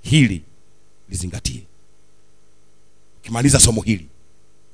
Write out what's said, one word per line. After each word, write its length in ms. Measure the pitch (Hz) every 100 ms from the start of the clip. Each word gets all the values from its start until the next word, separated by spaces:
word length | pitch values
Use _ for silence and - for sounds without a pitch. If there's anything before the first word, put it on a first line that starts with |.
Hili 400 | - 151 120 90 - - - - - - -
lizingatie. 580 | 92 90 87 - 82 - - - - - - - - - - - - - - - -
Ukimaliza 420 | - 117 139 135
somo 220 | 120 110
hili, 260 | 110 98 73 - - - - - -